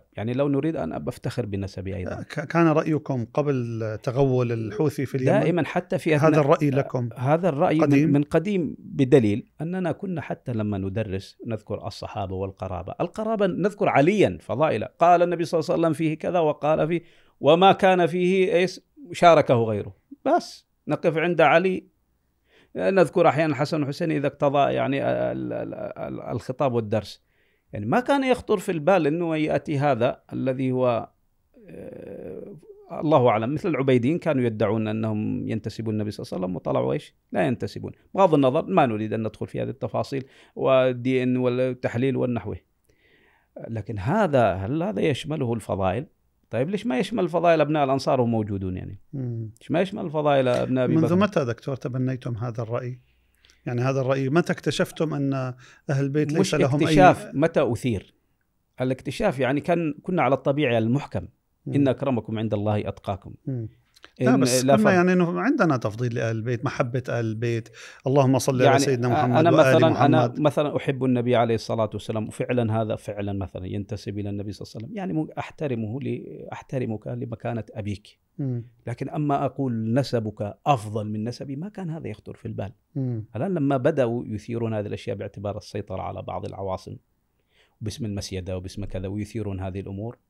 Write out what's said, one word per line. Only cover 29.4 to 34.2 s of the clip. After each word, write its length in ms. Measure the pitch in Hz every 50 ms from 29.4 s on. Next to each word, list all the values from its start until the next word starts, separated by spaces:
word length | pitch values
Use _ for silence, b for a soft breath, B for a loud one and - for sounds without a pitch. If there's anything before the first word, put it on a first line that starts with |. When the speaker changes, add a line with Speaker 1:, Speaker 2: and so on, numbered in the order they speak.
| 151 151 147 147 - - 156 135
Speaker 1:
هذا 440 | 143 147 135 110 117 135 - - _ - 127
الذي 380 | 123 127 131 131 131 131 131
هو، 380 | 127 127 127 123 117 110 - - _ _ _ _ _ _ _ _ _ 262 220 175
آه، 880 | - - - - - - - - - - - - - - - - 208 151 - 440 392 - - 381
الله 380 | - - - 147 156 139 123 123
أعلم، 240 | 107 110 113 120 151
مثل 160 | 143 - 185
العبيديين 500 | 151 123 139 135 131 123 113 131 165
كانوا 240 | 175